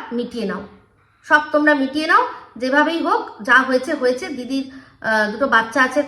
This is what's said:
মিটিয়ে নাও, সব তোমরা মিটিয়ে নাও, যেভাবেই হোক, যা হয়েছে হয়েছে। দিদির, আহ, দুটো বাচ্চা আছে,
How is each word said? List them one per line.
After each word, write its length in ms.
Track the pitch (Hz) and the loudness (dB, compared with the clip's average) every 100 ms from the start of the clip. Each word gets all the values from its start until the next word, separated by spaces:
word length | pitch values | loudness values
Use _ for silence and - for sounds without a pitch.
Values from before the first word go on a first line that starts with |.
| - 240 | -4 -6
মিটিয়ে 280 | 233 240 196 | -6 -6 -6
নাও, 120 | 180 - - _ _ _ _ - | -8 -12 -20 _ _ _ _ 2
সব 120 | 302 302 | 2 2
তোমরা 200 | 302 302 294 | 0 4 2
মিটিয়ে 260 | 269 294 311 | 0 -2 2
নাও, 120 | 403 508 - - 220 | 2 2 -6 -18 -8
যেভাবেই 380 | 254 285 302 330 302 | 0 2 2 0 0
হোক, 140 | 440 - - 214 | -2 -4 -10 2
যা 100 | 247 254 | 4 4
হয়েছে 240 | 254 254 - | 0 0 -2
হয়েছে। 240 | 247 247 370 254 | -2 -2 -6 -10
দিদির, 280 | 240 269 262 - - _ - | -6 -6 -6 -12 -20 _ -2
আহ, 180 | 220 208 | 0 0
দুটো 140 | 220 269 226 | -2 2 2
বাচ্চা 240 | 226 277 254 | 2 0 0
আছে, 140 | 277 | 0